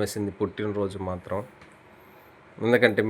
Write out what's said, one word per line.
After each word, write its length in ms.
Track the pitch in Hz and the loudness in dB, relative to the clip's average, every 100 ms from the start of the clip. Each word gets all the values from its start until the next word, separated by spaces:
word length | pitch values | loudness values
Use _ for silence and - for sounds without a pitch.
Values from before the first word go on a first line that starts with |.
వేసింది, 300 | 104 107 101 95 | -2 -2 -4 -2
పుట్టినరోజు 580 | 101 98 107 104 98 95 92 | -4 -2 -4 -2 -4 -4 -6
మాత్రం. 300 | 90 - 95 123 - - - - - - - - - - - | -6 -6 -6 -6 -14 -20 -20 -20 -20 -20 -20 -20 -20 -20 -4
ఎందుకంటే 440 | 110 120 117 107 | 2 6 6 4